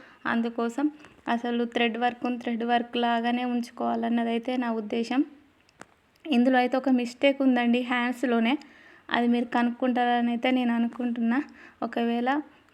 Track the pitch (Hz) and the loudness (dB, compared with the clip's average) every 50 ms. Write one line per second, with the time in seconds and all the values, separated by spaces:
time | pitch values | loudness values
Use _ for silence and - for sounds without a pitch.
0 | - - - - - - 233 233 226 233 233 - 233 233 233 - 294 302 302 - | -16 -20 -20 -8 -4 -2 0 0 0 -2 -2 -4 -4 -4 -2 -2 -2 -2 -4 -6
1 | - - - - _ - 233 233 240 240 240 240 240 233 - 247 240 233 220 233 | -14 -20 -20 -10 _ -4 -4 -2 -2 -2 -2 -2 -2 -2 -2 0 0 0 0 0
2 | 240 247 240 240 - 247 247 233 233 - 240 214 233 233 240 233 240 240 - 240 | -2 -2 -2 -2 -4 -6 -6 -4 -4 -4 -4 -2 0 0 0 0 0 -2 -2 -2
3 | 240 233 233 233 226 240 240 240 247 247 240 240 233 240 - - 233 233 233 233 | 0 0 0 0 0 0 0 0 -2 -2 -2 -2 -4 -6 -6 -4 -4 -2 -2 -2
4 | 226 233 233 233 233 233 226 233 233 - 254 254 247 233 226 226 214 208 240 233 | -2 0 0 0 0 0 -2 -2 -2 -2 -2 -2 -2 -2 -2 -4 -4 -4 -4 -4
5 | 233 - 247 262 311 - - - - _ _ _ _ _ _ _ - - _ _ | -2 0 0 0 0 -2 -6 -14 -20 _ _ _ _ _ _ _ -20 -20 _ _
6 | _ _ _ _ - 320 277 240 247 262 262 247 247 247 247 262 254 277 262 247 | _ _ _ _ -4 0 2 4 4 4 4 4 4 2 0 0 2 2 2 2
7 | 240 233 - - - 277 277 277 277 262 247 240 240 240 233 247 247 240 247 247 | 0 -2 -2 2 2 2 4 4 4 2 4 4 2 2 2 2 0 0 -2 0
8 | 240 247 247 240 - 254 233 233 226 226 277 320 - - - - - - - - | 0 -2 -2 -2 -2 0 2 2 2 2 0 0 -4 -10 -20 -20 -20 -20 -20 -20
9 | _ - - 233 240 240 233 240 240 233 - 240 240 240 240 - 262 254 240 247 | _ -2 0 2 2 2 2 2 0 0 0 0 0 0 0 -2 -2 0 0 2
10 | 247 240 240 240 240 240 240 233 240 254 254 254 247 240 233 233 233 233 233 - | 2 2 2 2 0 0 -2 0 0 2 2 2 2 2 2 0 0 -2 -2 -4
11 | 247 247 233 240 233 226 233 269 294 - - - - - - _ - 233 - - | -4 -4 -2 -2 0 0 0 0 -2 -4 -10 -20 -20 -20 -10 _ -8 -6 -2 -2
12 | 233 233 233 240 240 254 277 302 294 - - - _ _ | 0 0 0 0 0 0 0 0 -2 -6 -12 -20 _ _